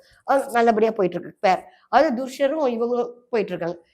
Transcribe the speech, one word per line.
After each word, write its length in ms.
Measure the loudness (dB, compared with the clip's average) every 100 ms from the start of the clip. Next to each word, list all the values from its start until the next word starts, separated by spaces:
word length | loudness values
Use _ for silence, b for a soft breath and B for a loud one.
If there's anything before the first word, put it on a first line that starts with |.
| b b
அது 280 | b 0 0
நல்லபடியா 400 | 0 4 4 2
போயிட்டு 280 | 2 -2 -2
இருக்கு 180 | -12 -2
பேர். 220 | 0 0 -2 b b
அது 180 | 2 2
துஷரும் 580 | 0 -6 -2 -2 0 -2
இவங்களும் 420 | -2 -2 -2 -4 -8 _
போயிட்டு 240 | -4 -2
இருக்காங்க. 240 | -4 -6 -8 _